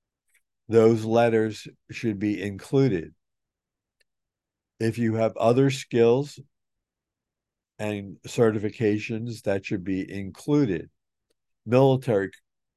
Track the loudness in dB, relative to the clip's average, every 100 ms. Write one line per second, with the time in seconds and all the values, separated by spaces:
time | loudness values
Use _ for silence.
0 | _ _ _ _ _ _ 0 4 6 4
1 | 2 2 4 2 -2 -6 -16 _ -18 -8
2 | -6 -2 -2 -4 -6 -10 -2 0 2 0
3 | -6 _ _ _ _ _ _ _ _ _
4 | _ _ _ _ _ _ _ -6 -4 -2
5 | -2 0 -2 2 2 4 2 0 -2 4
6 | 4 4 0 -12 -20 _ _ _ _ _
7 | _ _ _ _ _ _ _ -10 -8 -8
8 | -10 -16 -8 2 2 2 -6 -2 -2 -2
9 | -4 -10 -10 -8 -6 -6 -4 -8 -6 -6
10 | -6 -10 -12 -12 -2 0 0 -2 -8 _
11 | _ _ _ _ _ _ 0 4 4 2
12 | 0 -2 -2 -10 _ _ _